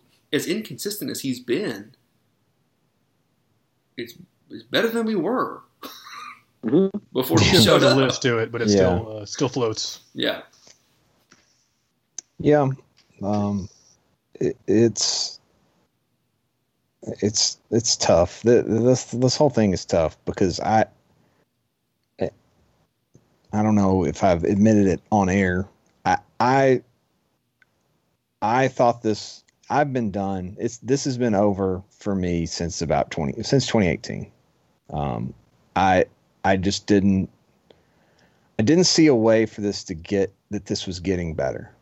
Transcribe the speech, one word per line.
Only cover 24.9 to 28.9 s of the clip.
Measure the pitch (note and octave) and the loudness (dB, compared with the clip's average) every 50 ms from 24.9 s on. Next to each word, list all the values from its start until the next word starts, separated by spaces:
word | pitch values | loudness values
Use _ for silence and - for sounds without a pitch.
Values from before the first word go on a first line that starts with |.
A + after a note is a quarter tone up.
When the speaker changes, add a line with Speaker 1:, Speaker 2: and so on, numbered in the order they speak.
| E2+ - - _ | 0 -2 -4 _
Speaker 4:
on | G#2+ G#2 G2 F#2 | 0 0 2 2
air. | F#2 G2+ G2 F#2 F2+ F#2 F2+ - _ _ _ _ _ _ - | 2 0 0 0 0 -2 -4 -8 _ _ _ _ _ _ -2
I, | F2+ F2+ - - _ _ - | -2 -2 -2 -2 _ _ -2
I, | A2+ B2 C3 C#3 C3+ C3+ C3 - - _ _ _ _ _ _ _ _ _ _ _ _ _ _ _ _ _ _ _ _ _ _ _ _ _ _ _ _ _ _ _ G2 | 0 2 2 4 4 4 2 2 0 _ _ _ _ _ _ _ _ _ _ _ _ _ _ _ _ _ _ _ _ _ _ _ _ _ _ _ _ _ _ _ -4
I | G#2+ A#2 B2+ C3+ C3 | 0 0 2 0 0
thought | - - C3 A#2+ | 0 2 2 2